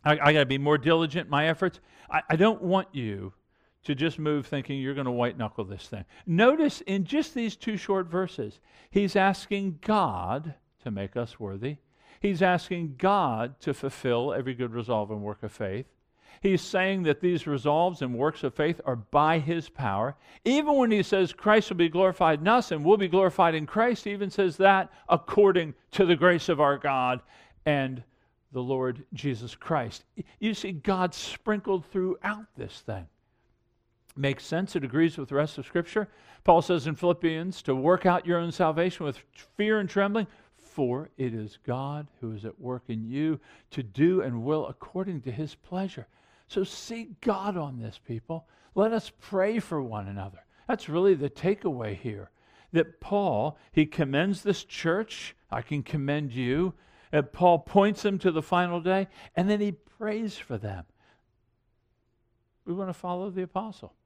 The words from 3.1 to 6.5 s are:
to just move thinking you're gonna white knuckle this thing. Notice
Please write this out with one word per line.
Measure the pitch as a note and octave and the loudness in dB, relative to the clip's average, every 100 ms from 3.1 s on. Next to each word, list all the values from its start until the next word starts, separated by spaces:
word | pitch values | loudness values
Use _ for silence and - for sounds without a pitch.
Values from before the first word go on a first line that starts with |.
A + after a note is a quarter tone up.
| G2+ F#2+ _ _ _ _ _ | -6 -10 _ _ _ _ _
to | - | -6
just | C3+ D#3+ D#3 | -2 -2 -2
move | D3+ D3 C3 | -2 -2 -2
thinking | C#3+ C3 C#3 | -8 -6 -6
you're | C3 | -4
gonna | C#3 C3 | -4 -4
white | B2 A#2+ F2 | -2 -2 -2
knuckle | A2 - | -8 -6
this | F#2+ G2 - | -10 -10 -12
thing. | G#2 - - - | -14 -14 -14 -2
Notice | E3 A#3 | 4 4